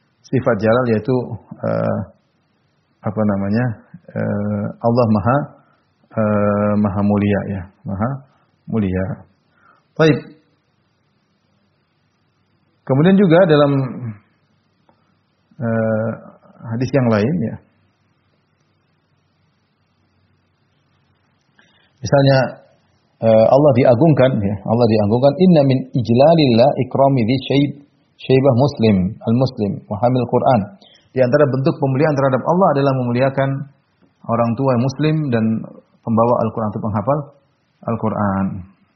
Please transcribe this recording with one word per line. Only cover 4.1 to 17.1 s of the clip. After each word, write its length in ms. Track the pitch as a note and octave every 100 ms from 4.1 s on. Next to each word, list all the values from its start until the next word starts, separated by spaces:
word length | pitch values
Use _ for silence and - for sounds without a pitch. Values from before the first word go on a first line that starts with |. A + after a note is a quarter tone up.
Eh, 540 | A2+ A2 G#2 G#2 G#2 G#2+ - A#2
Allah 220 | A#2+ A2+ G#2+
Maha, 200 | F#2 C#3 D3 - _ _ _ _ _
eh, 640 | - G#2+ G#2 G#2 G2+ G#2 G#2
Maha 240 | G#2 G2+
Mulia, 400 | G2+ G2+ G2+ G2 G2+
ya, 140 | F#2+ F2+ _ F#2+
Maha 220 | F#2+ A#2+ C3+ - _ _ _ -
Mulia. 360 | A2 F#2+ F#2 F#2+ - - _ _ _ _ _ _ -
Baik. 220 | D#3+ - - - _ _ _ _ _ _ _ _ _ _ _ _ _ _ _ _ _ _ _ _ _ _ _ _ -
Kemudian 300 | C3+ F3 G3
juga 240 | F#3+ E3+ F#3
dalam, 240 | D3 C#3+ C#3 C3 - A#2+ G#2 _ _ _ _ _ _ _ _ _ _ _ _ _ -
eh, 540 | A2+ A2+ A2 A2 A2 - - - _ - A#2 A#2
hadis 140 | B2
yang 160 | C#3
lain, 280 | A#2+